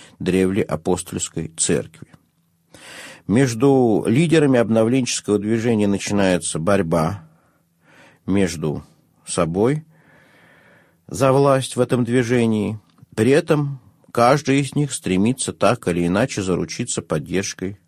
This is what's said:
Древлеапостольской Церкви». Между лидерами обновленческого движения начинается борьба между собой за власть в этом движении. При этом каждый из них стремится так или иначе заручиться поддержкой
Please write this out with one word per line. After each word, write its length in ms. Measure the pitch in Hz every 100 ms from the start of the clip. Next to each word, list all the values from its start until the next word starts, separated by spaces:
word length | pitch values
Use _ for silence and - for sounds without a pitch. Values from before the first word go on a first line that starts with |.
| - -
Древлеапостольской 1300 | 85 92 92 98 - 80 92 90 - 95 - - 78 -
Церкви». 520 | - 76 55 - - _ _ _ _ _ _ - - - - - -
Между 800 | 104 135 113 139 135 120 98 -
лидерами 540 | 117 170 160 147 127
обновленческого 760 | 107 110 113 131 123 - - 104
движения 500 | 101 113 117 113 104
начинается 680 | 98 - 104 98 90 - 82
борьба 680 | 82 98 85 85 - 104 - _ _ _ _ _ _ _ - _
между 600 | - 95 95 82 78 73 - _ _ _ -
собой 580 | - 82 85 113 156 156 _ _ _ _ _ _ _ _ _ _ _ -
за 240 | 87 135
власть 440 | 131 139 135 127 -
в 40 |
этом 240 | 123 123
движении. 760 | 117 123 117 123 117 110 98 107 _ _ - -
При 140 | 113
этом 500 | 143 170 151 143 135 - _ _
каждый 500 | - 120 147 151 139
из 140 | 135
них 180 | - 147
стремится 600 | - - 92 107 127 -
так 360 | 90 101 120 -
или 180 | 87 87
иначе 340 | 95 131 -
заручиться 640 | 92 85 85 - 120 -
поддержкой 760 | - 80 73 87 98 - 92 107